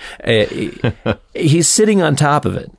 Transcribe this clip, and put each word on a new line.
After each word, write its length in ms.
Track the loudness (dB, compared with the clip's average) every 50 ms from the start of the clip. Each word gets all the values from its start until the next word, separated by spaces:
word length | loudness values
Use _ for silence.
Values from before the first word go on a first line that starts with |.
| -18 -20 -18 -10 -4
Eh, 460 | 0 2 2 0 0 -2 -6 -8 -8 -8 -4 -4 -4 -4 -4 -4 -4 -4 -4 _ _ -8
he's 340 | -2 0 2 2 4 2 2
sitting 340 | 2 2 2 4 4 2 2
on 140 | 2 0
top 280 | 2 2 2 0 0 -2
of 120 | -2 -6
it. 140 | -6 -8 -12 -16